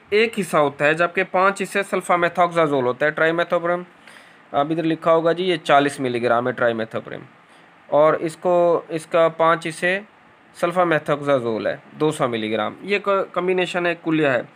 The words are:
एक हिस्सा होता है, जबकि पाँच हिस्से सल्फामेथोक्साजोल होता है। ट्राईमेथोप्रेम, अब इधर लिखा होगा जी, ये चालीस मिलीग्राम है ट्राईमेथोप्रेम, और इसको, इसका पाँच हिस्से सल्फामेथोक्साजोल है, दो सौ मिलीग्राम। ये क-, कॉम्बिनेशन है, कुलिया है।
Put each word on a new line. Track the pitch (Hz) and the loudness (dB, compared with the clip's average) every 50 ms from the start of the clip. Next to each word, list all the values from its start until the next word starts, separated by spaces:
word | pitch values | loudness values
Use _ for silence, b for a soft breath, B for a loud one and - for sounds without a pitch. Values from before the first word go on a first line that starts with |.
| _ - 202 | _ 0 2
एक | 214 226 226 - | 2 2 0 -2
हिस्सा | 214 180 - 180 160 | -6 -4 0 2 2
होता | 147 139 139 - 147 | 2 2 0 0 0
है, | 147 160 | 0 2
जबकि | 160 175 170 - 190 185 | 2 0 0 0 -4 -4
पाँच | - - 185 190 196 196 196 | -2 0 2 2 2 0 -2
हिस्से | 190 - - 202 196 | -8 -4 -4 -4 -4
सल्फामेथोक्साजोल | - 202 185 - - 180 175 175 165 170 185 175 175 165 170 160 147 143 135 123 | -2 -4 -4 0 0 2 2 2 0 2 2 2 2 4 2 2 2 2 0 0
होता | 123 123 - 147 | 0 0 0 -2
है। | 151 | -2
ट्राईमेथोप्रेम, | 156 160 160 160 165 170 170 170 180 170 165 175 175 175 180 - - B B B B B B B B B B - - | 0 2 0 0 2 0 -2 -2 -2 -2 0 -2 -2 -4 -6 -12 -20 B B B B B B B B B B -4 -2
अब | 143 143 156 | 0 0 0
इधर | 160 170 160 | 0 -2 0
लिखा | 160 160 160 - 170 | -2 -2 0 2 2
होगा | 165 165 160 170 165 | 2 4 4 2 0
जी, | 170 190 | 0 0
ये | 185 175 | -2 -2
चालीस | 160 - - 147 139 143 143 139 143 | -2 2 4 4 4 4 2 -2 -4
मिलीग्राम | 135 123 120 120 117 120 117 120 123 | -4 -4 -2 -2 0 0 0 2 0
है | 127 120 | -2 -2
ट्राईमेथोप्रेम, | 127 127 117 113 110 110 - - 113 - - - - - - - _ _ b b b b b b b _ - | 0 0 0 0 -2 -6 -6 -8 -12 -10 -10 -14 -16 -16 -20 -20 _ _ b b b b b b b _ 0
और | 143 143 151 156 156 | 2 4 4 4 2
इसको, | - - 160 160 - - 180 175 175 175 175 165 - - - | 0 -4 -6 -8 -4 0 2 2 4 4 4 2 0 -2 -6
इसका | 165 156 - - - 165 165 | -8 -8 -6 0 2 2 2
पाँच | 160 160 - 165 160 165 160 165 | 2 2 2 2 2 2 0 -2
हिस्से | 165 156 - 180 180 185 202 214 - _ _ _ _ _ _ _ _ - - | -10 -8 -4 -2 -2 -2 -2 -6 -12 _ _ _ _ _ _ _ _ -6 -4
सल्फामेथोक्साजोल | 180 175 170 185 180 170 160 151 151 - 147 143 143 143 139 127 117 117 110 101 101 | -4 -2 0 0 2 2 2 0 0 -2 -4 -2 0 0 0 0 0 -2 -4 -2 -2
है, | 92 - - - - - | -4 -4 -6 -12 -16 -6
दो | 139 151 156 | -2 -2 -2
सौ | 151 - 147 | 0 0 -2
मिलीग्राम। | 120 117 110 107 107 110 107 107 110 107 - 156 | -2 -2 -4 -4 -2 -2 -2 -4 -4 -6 -10 -6
ये | 190 202 196 | -4 -4 -4
क-, | 202 202 196 196 - - - | -2 0 -2 -2 -2 -4 -4
कॉम्बिनेशन | 180 180 185 185 180 180 170 - 180 175 | -4 -2 -2 -2 -2 -2 -2 -4 -2 -2
है, | 170 170 | -2 -4
कुलिया | 170 - 165 160 156 151 139 | -4 -4 -2 0 0 2 2
है। | 127 113 - - B | 0 -2 -4 -6 B